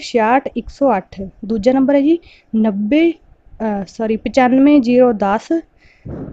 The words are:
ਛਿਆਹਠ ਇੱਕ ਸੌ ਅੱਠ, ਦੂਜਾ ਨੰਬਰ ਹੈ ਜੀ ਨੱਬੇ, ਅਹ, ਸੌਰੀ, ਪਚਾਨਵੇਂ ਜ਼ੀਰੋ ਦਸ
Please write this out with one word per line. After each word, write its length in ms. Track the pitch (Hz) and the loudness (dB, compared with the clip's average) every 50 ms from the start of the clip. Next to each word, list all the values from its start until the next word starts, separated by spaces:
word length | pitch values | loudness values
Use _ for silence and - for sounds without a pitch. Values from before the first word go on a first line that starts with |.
ਛਿਆਹਠ 480 | - - - 233 214 220 247 277 - - - | -6 -4 -2 0 0 2 0 0 -2 -4 -8
ਇੱਕ 120 | 240 - - | -10 -10 -10
ਸੌ 280 | - - 277 269 220 | -6 -2 0 0 0
ਅੱਠ, 240 | 190 - _ - 196 196 185 - _ - | -2 -4 _ -12 -14 -14 -14 -14 _ -8
ਦੂਜਾ 260 | 196 226 220 196 247 | -6 -6 -2 0 2
ਨੰਬਰ 240 | 262 269 269 254 285 | 2 2 2 2 2
ਹੈ 60 | 277 | 2
ਜੀ 180 | 277 302 339 339 - - - _ _ _ - | 2 2 0 0 -2 -10 -20 _ _ _ -2
ਨੱਬੇ, 560 | 220 214 220 196 202 208 208 285 311 330 339 | 0 0 0 0 -2 -2 0 2 2 2 2
ਅਹ, 760 | 320 - _ _ _ _ _ _ - - 220 220 208 202 190 | 0 -4 _ _ _ _ _ _ -12 -8 -6 -6 -6 -6 -8
ਸੌਰੀ, 280 | - - - 226 214 220 | -10 -8 -6 -4 -4 -4
ਪਚਾਨਵੇਂ 640 | 220 - 233 208 269 254 240 254 262 269 294 294 294 | -4 -6 -4 0 0 2 2 4 4 4 4 4 4
ਜ਼ੀਰੋ 300 | 226 240 247 247 254 247 | 2 2 2 4 4 2
ਦਸ 500 | 233 196 202 196 202 226 - - 330 330 - _ _ _ _ _ _ _ - - - - - - | 2 0 -2 -2 -2 -4 -4 -4 -6 -6 -6 _ _ _ _ _ _ _ -18 -16 -14 -14 -14 -16